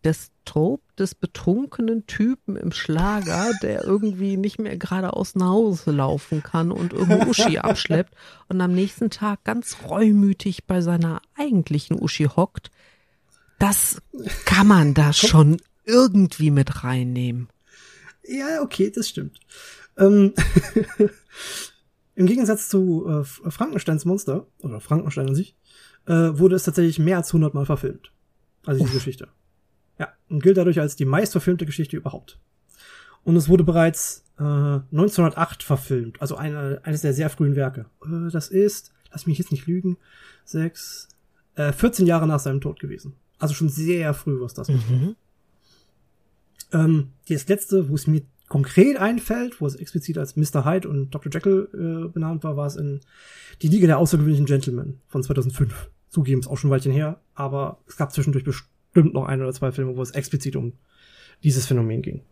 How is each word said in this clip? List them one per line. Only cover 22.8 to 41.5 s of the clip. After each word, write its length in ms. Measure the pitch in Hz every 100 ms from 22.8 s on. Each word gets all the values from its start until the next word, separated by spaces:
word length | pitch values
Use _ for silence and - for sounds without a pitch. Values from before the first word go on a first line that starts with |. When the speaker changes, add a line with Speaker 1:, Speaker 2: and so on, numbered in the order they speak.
| 185 165 170
Speaker 2:
äh, 120 | 151
F-, 200 | 139 - 165
Frankensteins 560 | - 269 247 - 156
Monster, 420 | 175 196 - 147 - _
oder 200 | - 113
Frankenstein 480 | - 151 156 143 135
an 40 |
sich, 220 | 139 196 _ _ _ _ _ -
äh, 60 |
wurde 420 | 165 165 147 185
es 80 | 185
tatsächlich 380 | - 160 170 160
mehr 160 | 160 185
als 160 | 165
hundert 220 | 165 151
Mal 120 | 139 139
verfilmt. 460 | 143 131 - - _ _ _ _ _
Also 140 | - 135
diese 60 | 143 131
Speaker 1:
Uff. 60 |
Speaker 2:
Geschichte. 240 | 135 127 - _ _ _ _ _ _ _
Ja, 100 | 160 _ _
und 140 | 151
gilt 140 | 170 190
dadurch 200 | 180 165
als 160 | 151
die 120 | - 135
meistverfilmte 600 | 147 214 175 - 180 156
Geschichte 300 | 143 151 -
überhaupt. 420 | - - - - _ _ _ _ - - - _
Und 100 | -
es 140 | 165 147
wurde 160 | 180
bereits, 580 | 160 165 165 165 - - _ _
äh, 40 | 147 143 143 143 135
neunzehnhundertacht 760 | 151 202 190 165 156 165 -
verfilmt, 580 | - 135 - 131 117 -
also 140 | 135 -
eine, 440 | 151 147 139 143
eines 160 | - 151
der 140 | 151
sehr 160 | 135 156
frühen 260 | - 147 139
Werke. 300 | 131 127 113 _
Äh, 260 | 156 165 170
das 160 | 165 151
ist, 440 | 190 202 - - _ _
lass 160 | 156 -
mich 120 | 151
jetzt 120 | 180
nicht 160 | 143 147
lügen, 300 | 175 185 180 _ _ - _
sechs, 640 | - 160 165 - - - - _ _ _ _